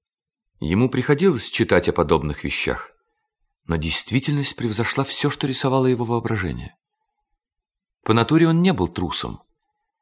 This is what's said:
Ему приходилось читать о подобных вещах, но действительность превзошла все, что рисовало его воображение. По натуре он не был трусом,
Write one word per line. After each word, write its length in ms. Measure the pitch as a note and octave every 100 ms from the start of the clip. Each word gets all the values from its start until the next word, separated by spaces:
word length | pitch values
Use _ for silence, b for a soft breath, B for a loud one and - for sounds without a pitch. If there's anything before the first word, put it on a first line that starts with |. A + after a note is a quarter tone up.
| _ _ _ _ _ -
Ему 300 | D#2 F#2+ B2+
приходилось 640 | - B2+ D3 F#3+ A#2+ -
читать 360 | - A2+ F#2 F2
о 60 |
подобных 500 | E2+ D#2 D#2+ D#2 C#2+
вещах, 460 | D2 - C2+ B1 - _ _ _ _ _ _ _ -
но 100 | E2
действительность 800 | D#2+ - - B2+ D3+ D3 C#3 -
превзошла 480 | A#2 G#2 A2+ -
все, 260 | C3+ - D3
что 160 | - C#3+
рисовало 400 | C3 C3+ C3 B2+
его 200 | A#2+ A#2
воображение. 680 | A#2 A2 G#2+ F2+ A#1 - _ _ _ _ _ _ _ _ _ _ _ _ _
По 120 | - A2+
натуре 320 | A2+ D#3 E3
он 160 | E3
не 100 | F#3
был 140 | A#2 F2
трусом, 560 | - F2 - A#1 - _ _ _ _ _ _